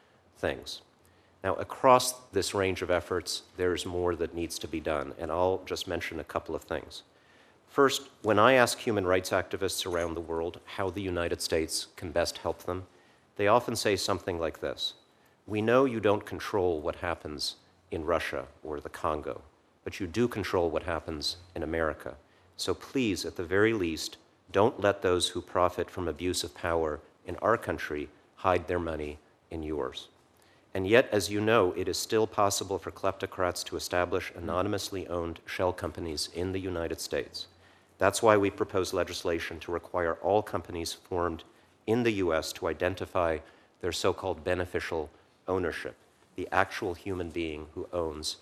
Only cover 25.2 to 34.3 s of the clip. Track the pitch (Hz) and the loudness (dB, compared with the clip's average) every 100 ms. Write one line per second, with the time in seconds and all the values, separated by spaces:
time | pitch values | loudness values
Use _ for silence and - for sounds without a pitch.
25.2 | 82 90 - 92 90 - 85 - 87 78 | 2 -4 -2 2 2 2 -4 -4 -4 -2
26.2 | 90 87 85 - 87 85 78 73 - _ | -2 -2 -4 -4 0 0 0 -4 -10 _
27.2 | 90 87 98 113 - 78 - 73 69 - | -12 -2 2 2 2 0 -2 -6 -6 -12
28.2 | _ - 95 90 82 90 82 78 73 73 | _ -2 2 2 2 -2 0 -4 -6 -8
29.2 | _ _ _ 80 78 76 65 - - _ | _ _ _ -8 -4 -4 -4 -8 -14 _
30.2 | _ _ _ _ _ 95 95 117 - 107 | _ _ _ _ _ -4 6 8 8 2
31.2 | 90 104 107 117 90 87 90 85 - 110 | 0 0 4 6 4 2 -4 -4 0 0
32.2 | 110 - 98 - 98 95 85 - 98 - | 2 2 2 2 -2 -4 -6 -4 -4 -2
33.2 | 95 - 90 - - 82 - 90 87 92 | -6 -2 -2 -2 -6 -8 -2 0 2 0
34.2 | - | -4